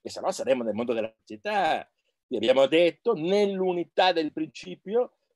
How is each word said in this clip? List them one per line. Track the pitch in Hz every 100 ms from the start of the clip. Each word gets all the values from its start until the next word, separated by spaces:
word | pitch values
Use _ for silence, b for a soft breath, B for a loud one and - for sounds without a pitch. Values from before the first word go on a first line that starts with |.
che | -
se | 92
no | 135
saremo | 190 120 131
nel | 113
mondo | 104 120
della | 113 110 -
città. | _ 110 208 208 165 120 - _ _ _ _
Vi | 117
abbiamo | 113 131 135
detto, | 160 170 156 233
nell'unità | 196 165 202 202 196 185 175 160 - 185
del | 170 151
principio, | 156 156 - - 170 185 226 247 _ _